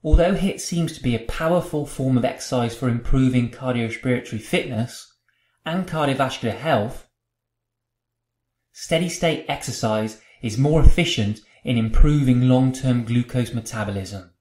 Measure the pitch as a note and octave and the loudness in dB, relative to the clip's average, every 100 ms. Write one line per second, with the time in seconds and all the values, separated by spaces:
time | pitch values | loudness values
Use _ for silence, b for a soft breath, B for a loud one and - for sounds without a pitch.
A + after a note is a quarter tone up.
0 | D#3 D3+ E3+ F3+ F#3+ - - E3+ D#3+ - | 4 4 4 2 0 -4 -6 -4 -4 -2
1 | B2 A#2 - - E3 F3 E3+ D3+ C#3+ - | -2 -2 -4 -4 0 0 0 -6 -6 -4
2 | C3 B2+ A#2+ - - B2+ A#2 A2+ C3 A#2 | 0 2 0 -4 -4 -2 -2 -2 -2 -2
3 | - C3+ C3 B2+ A#2 - C3 A#2+ A2+ - | 2 2 4 2 -2 -6 -4 -4 -4 -6
4 | C3 B2 - A2 - F3 - A2+ A#2+ - | -2 -2 -4 -12 -2 -4 -2 -4 -6 -8
5 | - _ _ _ _ _ - F3 F3+ D#3+ | -20 _ _ _ _ _ -6 -6 -4 -2
6 | C#3+ C3+ C3 - A#2 G2+ D3+ B2+ A2 - | -2 0 -2 -2 -6 -4 -2 0 -2 -8
7 | - _ _ _ _ _ _ _ _ _ | -20 _ _ _ _ _ _ _ _ _
8 | _ _ _ _ _ _ _ - - E3 | _ _ _ _ _ _ _ -20 -4 -2
9 | F3 - E3+ D3 - C#3 - A2 A#2 A2 | -2 -2 -2 -2 -6 -8 -8 -4 -2 -2
10 | A2 - b b A#2+ G#2+ D3 D#3 C3 - | -4 -8 b b -6 0 2 8 8 8
11 | E3+ - G#2 G#2+ b b - A#2 A2 - | 2 0 -2 -4 b b -2 0 2 6
12 | D3 D3 C3 B2 B2+ B2+ C3 B2+ C3 B2 | 6 6 4 4 4 4 2 0 -2 -2
13 | A2+ A#2+ A#2+ B2+ A2+ A2+ - A2+ G#2 G2 | 0 -2 -2 -4 -4 -6 -8 -8 -6 -6
14 | F#2+ G2 F2 _ | -8 -14 -16 _